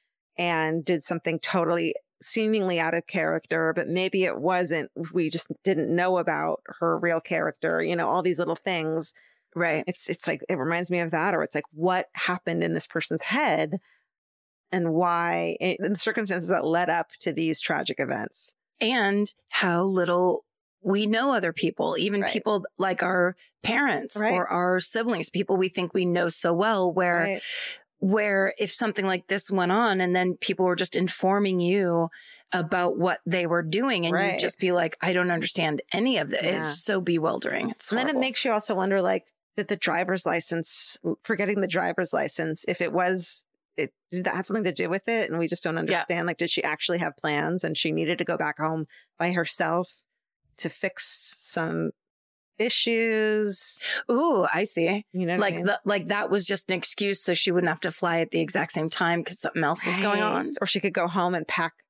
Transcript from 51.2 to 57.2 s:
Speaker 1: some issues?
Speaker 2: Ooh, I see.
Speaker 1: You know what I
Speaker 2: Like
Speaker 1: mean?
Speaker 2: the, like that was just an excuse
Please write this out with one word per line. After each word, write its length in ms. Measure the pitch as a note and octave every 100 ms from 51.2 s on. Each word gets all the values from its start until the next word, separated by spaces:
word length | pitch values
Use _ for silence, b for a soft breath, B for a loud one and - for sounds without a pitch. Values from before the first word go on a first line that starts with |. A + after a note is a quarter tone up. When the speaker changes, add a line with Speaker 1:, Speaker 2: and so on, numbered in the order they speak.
| - -
Speaker 1:
some 520 | - - E3 E3 D#3+ - _ _ _ _ _ -
issues? 1200 | A3+ - A#3 A3+ A3+ A3 G#3+ G#3+ G#3 G3 - - B B B
Speaker 2:
Ooh, 380 | A#3+ E4 B3 F3
I 120 | E3+
see. 420 | G#3+ - E4 G3+ -
Speaker 1:
You 140 | F#3 F3
know 80 |
what 60 | F3+
I 20 |
Speaker 2:
Like 140 | G3+ E3+
Speaker 1:
mean? 80 | F3+
Speaker 2:
the, 140 | - -
like 220 | G3+ E3+
that 220 | G3+ G#3+
was 160 | G3+ -
just 240 | G3 -
an 60 | F#3
excuse 440 | - - G3+ G3